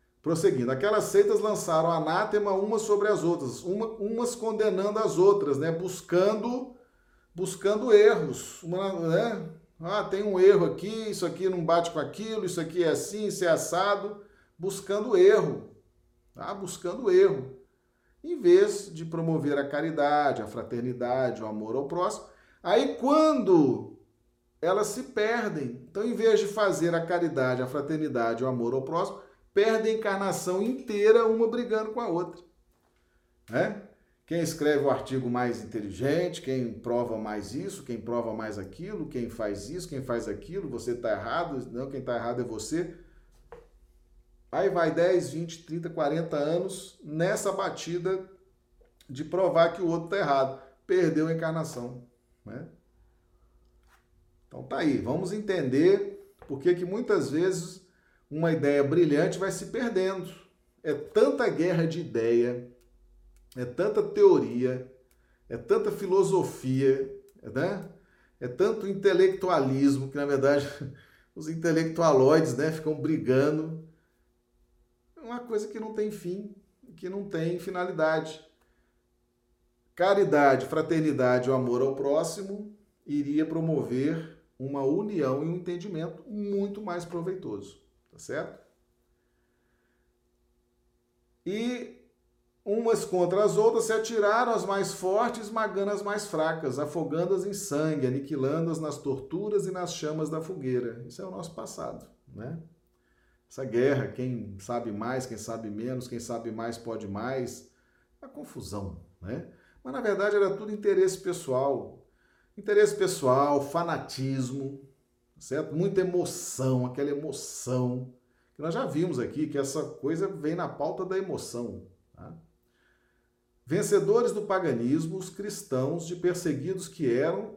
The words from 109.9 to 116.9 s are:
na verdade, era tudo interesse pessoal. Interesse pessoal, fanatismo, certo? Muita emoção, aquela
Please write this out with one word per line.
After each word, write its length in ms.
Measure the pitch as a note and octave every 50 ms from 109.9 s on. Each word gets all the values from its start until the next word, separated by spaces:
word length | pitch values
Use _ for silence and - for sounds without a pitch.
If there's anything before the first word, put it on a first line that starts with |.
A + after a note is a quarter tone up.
| C4+
na 60 | C4
verdade, 340 | A#3 G#3 G3 F#3 G3+ G#3 G3+
era 180 | G3+ G3 F#3 G3
tudo 160 | G#3 G#3+ G#3+
interesse 480 | G#3 G3+ - G3+ F#3+ F#3 F#3+ F3+ - -
pessoal. 880 | - F#3 E3+ - - C3+ B2+ B2+ C3+ C#3 C3+ A2+ - - - - - _ _ _ _ _ _ _ _ _ _
Interesse 380 | G#3 G3 G#3+ G#3 G#3 G#3+ G3+ G#3
pessoal, 680 | - F#3+ E3+ - - C#3+ B2+ B2+ C#3 C#3+ D3 C#3+ C#3
fanatismo, 1200 | C3+ - - E3+ E3+ E3+ D#3 B2+ - - - C3 C3 C3+ C3+ C3 B2+ A#2+ C3+ C#3 C3+ C#3 C#3 - - - _ _ _ _ _ _ _ _ _ -
certo? 360 | - - C3 D3+ D3+ - C3+
Muita 280 | D#3+ F3 G3 - F#3+
emoção, 800 | F3+ F3+ F3 F3 E3 - - - - - - - C3 C3 C3 B2 B2
aquela 260 | B2